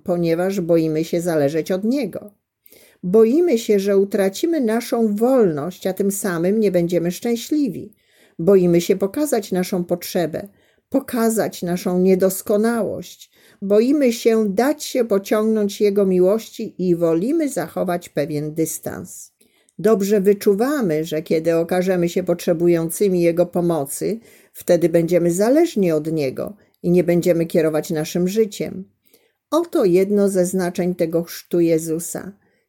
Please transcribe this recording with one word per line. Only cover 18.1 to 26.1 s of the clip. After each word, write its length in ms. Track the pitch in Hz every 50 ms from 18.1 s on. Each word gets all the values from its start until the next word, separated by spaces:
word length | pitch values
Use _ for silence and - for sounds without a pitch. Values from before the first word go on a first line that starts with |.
| - - - 165 151 147 151 151 151
dystans. 800 | 165 160 151 - - - - - - 175 180 - - - - _ _ _ _ _ _ _ _ _ -
Dobrze 420 | 165 214 226 196 202 196 214 208
wyczuwamy, 840 | 185 202 202 202 - 214 202 190 233 269 302 294 233 180 151 151 160
że 180 | 165 156 156
kiedy 340 | 165 - 185 160 160 165 165
okażemy 540 | 165 170 170 185 180 180 185 190 180 170 170
się 140 | - 190 180
potrzebującymi 960 | 175 170 175 - 190 175 160 170 175 170 165 165 165 - - 208 202 185 175
Jego 240 | 170 170 170 170 175
pomocy, 760 | 170 - 180 175 170 170 156 139 - - - 156 160 202 226 - - - - _ _ _
wtedy 360 | - - - 180 170 160 170
będziemy 420 | 165 170 165 160 175 175 170 175
zależni 600 | 170 180 208 233 269 311 349 339 - 220 190 175
od 200 | 160 156 151 160